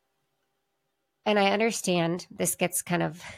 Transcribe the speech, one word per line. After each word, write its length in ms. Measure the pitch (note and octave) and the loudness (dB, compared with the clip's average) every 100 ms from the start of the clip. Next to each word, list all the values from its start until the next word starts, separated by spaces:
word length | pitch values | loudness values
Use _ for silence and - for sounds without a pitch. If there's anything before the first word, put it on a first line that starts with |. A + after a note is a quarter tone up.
| _ _ _ _ _ _ _ _ _ _ _ _ | _ _ _ _ _ _ _ _ _ _ _ _
and 140 | - G#3 | 0 2
I 140 | G3 | 4
understand 760 | G3+ A3+ G3+ - F3 E3 F3 - | 4 2 0 0 2 2 0 -6
this 260 | - F3+ - | -4 -2 0
gets 260 | F3+ - | -2 -2
kind 200 | - F3 | -2 0
of, 200 | E3 E3+ - | 0 -4 -14